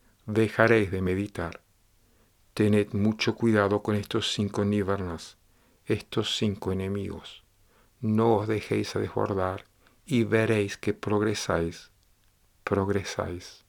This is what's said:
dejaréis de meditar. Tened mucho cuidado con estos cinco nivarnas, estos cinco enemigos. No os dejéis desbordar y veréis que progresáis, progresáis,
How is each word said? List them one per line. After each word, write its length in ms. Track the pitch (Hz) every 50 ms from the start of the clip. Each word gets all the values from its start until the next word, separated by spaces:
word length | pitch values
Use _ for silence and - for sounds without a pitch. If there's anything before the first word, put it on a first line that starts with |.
| _ _ _ _ _
dejaréis 640 | 113 104 110 110 104 - - 113 113 113 110 101 87
de 100 | 95 92
meditar. 600 | 95 90 92 98 101 101 - - 85 82 - - _ _ _ _ _ _ _ _ _ _ _ _ _ _ _ _ _ _ -
Tened 400 | - 107 104 107 104 101 - -
mucho 420 | 98 101 110 107 - - 120 104
cuidado 460 | - 117 113 107 104 101 98 104 101
con 140 | - 110 107
estos 360 | 104 104 - - 104 - -
cinco 320 | - - 104 98 - 104 101
nivarnas, 720 | 101 104 104 95 95 98 95 92 87 85 80 - - - _ _ _ _ _ _ _ _ _ _
estos 520 | - 113 104 - _ - 113 104 - -
cinco 340 | - 117 104 95 - - 95
enemigos. 720 | 95 95 95 95 101 101 95 92 85 - - - - - _ _ _ _ _ _ _ _ _ _ _ _
No 360 | 117 110 107 110 113 117 110
os 120 | 101 104
dejéis 460 | 110 110 101 - - 110 104 101 - -
desbordar 720 | 104 104 - - 107 107 107 101 95 92 92 95 101 - _ _ _ _ _ _ _ _
y 180 | - 131 117 110
veréis 540 | 104 110 110 113 123 113 104 101 98 -
que 160 | - - 104 -
progresáis, 1000 | - - 104 107 104 107 110 104 - - - 90 85 85 85 87 - - - _ _ _ _ _ _ _ _ _ _ _ _ _ _ -
progresáis, 1000 | - 101 98 95 101 98 95 92 - - - 92 87 87 87 - - - - _